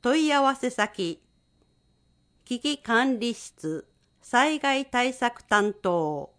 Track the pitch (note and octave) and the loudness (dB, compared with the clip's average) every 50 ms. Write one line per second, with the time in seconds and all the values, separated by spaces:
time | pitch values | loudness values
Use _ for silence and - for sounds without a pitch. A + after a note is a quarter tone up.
0 | - B3 C4+ D#4+ D#4 D4+ C#4+ C#4+ C#4 C4+ C4+ C4 - B3 B3 - G#3 G#3+ - - | 2 2 2 2 2 2 2 4 4 2 2 0 -2 -6 0 0 -2 -2 -2 -4
1 | F#3+ E3 E3 - _ _ _ _ _ _ _ _ _ _ _ _ _ _ _ _ | -4 -4 -4 -8 _ _ _ _ _ _ _ _ _ _ _ _ _ _ _ _
2 | _ _ _ _ _ _ _ _ _ - B3 A#3+ - C#4+ D4 C#4 _ - A#3 A3+ | _ _ _ _ _ _ _ _ _ -8 -8 -4 -2 -4 -4 -4 _ 0 2 2
3 | B3+ C4+ C4 A3+ A3 A#3+ A3+ - - - _ _ - D#3 D#3 D#3 - _ _ _ | 2 2 0 0 -2 -4 -4 -6 -10 -20 _ _ -8 -8 -8 -8 -10 _ _ _
4 | _ _ _ _ _ - - A#3+ C4 D4+ D#4 D4 C#4+ C#4 C4+ C4+ C#4 C4+ - B3 | _ _ _ _ _ -2 2 2 2 2 0 0 0 0 0 0 -2 -2 -2 0
5 | B3 B3+ B3+ B3+ - A#3+ A#3+ - - _ G#3+ G#3 G3+ G#3 G3+ - _ F#3+ F3 F3 | 0 0 -2 0 -2 -2 -2 -4 -4 _ 2 2 2 2 -2 -2 _ 0 0 0
6 | D#3+ D3+ D3+ C#3+ C#3 - _ | 0 -2 -4 -6 -8 -12 _